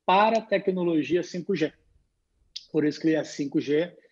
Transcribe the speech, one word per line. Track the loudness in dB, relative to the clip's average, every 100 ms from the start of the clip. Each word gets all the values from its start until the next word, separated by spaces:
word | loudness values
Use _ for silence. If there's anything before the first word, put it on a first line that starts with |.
| 2
para | 4 4 2
a |
tecnologia | 0 -2 0 -2 0 0 0 -2
cinco | -2 -8 -4 -2
G. | -2 -6 _ _ _ _ _ _ _ -20 -6
Por | 0
isso | 0 0
que | 0
ele | 0
é |
cinco | -2 -6 -4 -2
G | 0 0 -2 -8 _